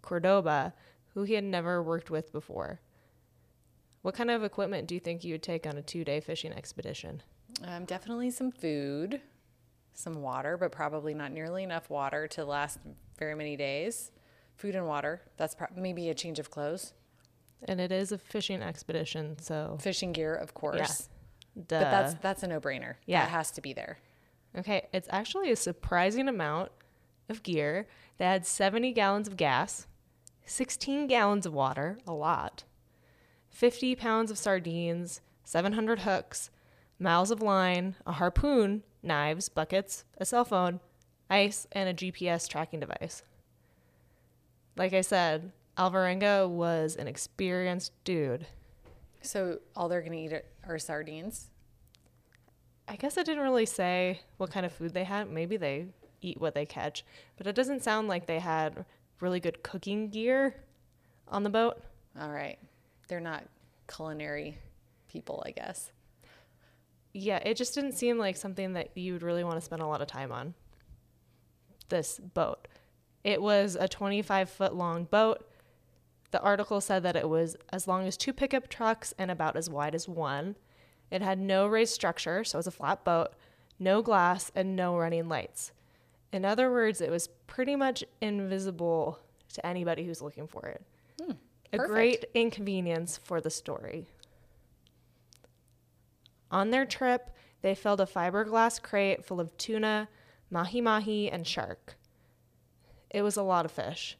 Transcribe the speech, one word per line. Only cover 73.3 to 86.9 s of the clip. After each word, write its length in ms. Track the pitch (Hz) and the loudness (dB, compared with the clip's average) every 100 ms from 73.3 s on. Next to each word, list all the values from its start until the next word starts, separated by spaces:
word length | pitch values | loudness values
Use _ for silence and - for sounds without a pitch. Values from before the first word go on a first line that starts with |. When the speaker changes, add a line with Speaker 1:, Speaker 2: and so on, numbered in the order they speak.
| 202 | 2
Speaker 1:
was 340 | 202 202 202 175 | 6 6 4 2
a 120 | 185 | -2
twenty-five 600 | - 196 202 214 196 185 | 0 0 0 2 2 2
foot 260 | - 196 180 | 0 0 2
long 300 | 175 170 175 | 0 0 4
boat. 420 | 208 220 - - - _ _ _ _ _ _ _ | 6 6 4 -4 -20 _ _ _ _ _ _ _
The 100 | - | 2
article 400 | 202 202 208 202 | 4 2 2 0
said 220 | - 190 | 2 2
that 120 | 175 165 | 2 2
it 140 | 156 | 2
was 260 | 160 165 160 - | 2 2 -2 -8
as 160 | 185 190 | -6 0
long 180 | 185 185 | 0 0
as 120 | - | -2
two 160 | - | -4
pickup 340 | 262 269 269 262 | 0 2 0 -2
trucks 460 | - 220 220 - - | 0 2 2 -4 -4
and 140 | 185 | -4
about 240 | 170 156 - | 0 0 0
as 140 | 165 | -4
wide 260 | 143 147 160 | -2 -2 -2
as 120 | 165 | -4
one. 480 | 165 147 139 175 208 _ _ - _ _ | -4 -2 -2 -4 -8 _ _ -20 _ _
It 100 | 185 | -2
had 180 | 196 190 | 0 0
no 280 | 190 190 202 | 4 4 6
raised 260 | 220 226 | 4 4
structure, 500 | - 190 170 - 180 | 2 0 0 -2 -2
so 140 | 226 151 | -2 -2
it 20 | |
was 80 | 170 | -4
a 40 | |
flat 340 | - 143 190 - | -4 -2 0 4
boat, 240 | 170 - - - _ _ _ | 4 2 -4 -20 _ _ _
no 240 | 185 202 | 4 4
glass, 500 | 233 202 175 185 - - | 6 6 6 4 -2 -2
and 200 | 190 185 | 0 2
no 220 | 180 175 | 2 2
running 320 | 165 165 165 | 2 0 0
lights. 420 | 151 - - - _ _ _ _ _ _ | -2 -4 -10 -12 _ _ _ _ _ _
In 100 | 190 | 0
other 260 | 196 220 254 | 2 4 4
words, 280 | 247 220 | 4 2